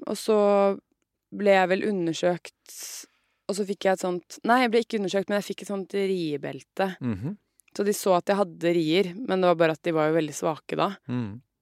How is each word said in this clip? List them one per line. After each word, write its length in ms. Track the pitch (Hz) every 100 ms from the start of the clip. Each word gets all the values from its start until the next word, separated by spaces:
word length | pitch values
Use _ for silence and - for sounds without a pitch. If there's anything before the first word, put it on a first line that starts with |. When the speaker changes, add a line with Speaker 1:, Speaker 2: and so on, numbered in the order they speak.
| -
Speaker 1:
og 100 | 208
så 640 | - 214 202 202 196 196 _ _ _ _ _
ble 160 | 196 202
jeg 160 | 196 185
vel 140 | 190 214
undersøkt, 1160 | 202 165 156 175 175 - _ - - - - - _ _ _ -
og 80 | 196
så 100 | 196
fikk 180 | 202
jeg 80 | 196
et 120 | 185
sånt, 340 | 185 180 - -
nei, 180 | 226 247
jeg 80 | 247
ble 100 | 233
ikke 160 | 233 220
undersøkt, 280 | 190 196 185
men 120 | 202
jeg 60 | 190 196
fikk 60 |
et 100 | 190
sånt 200 | 196 180
riebelte. 1040 | 196 196 185 160 143 143 139 - - 190 180
Speaker 2:
Mhm. 360 | 127 98 127 202 _ _ _ -
Speaker 1:
Så 80 |
de 80 | 202
så 240 | 202 202 175
at 100 | -
jeg 100 | 196
hadde 360 | 190 165 165
rier, 400 | 175 156 170 190
men 260 | 180 247 190
det 60 | 180
var 80 | 165
bare 160 | 165
at 100 | 160
de 100 | 175
var 160 | 160 151
jo 80 | 160
veldig 160 | 151
svake 420 | 143 175 156 - 151
da. 200 | 170 190 -
Speaker 2:
Mhm. 320 | 123 113 110 _ _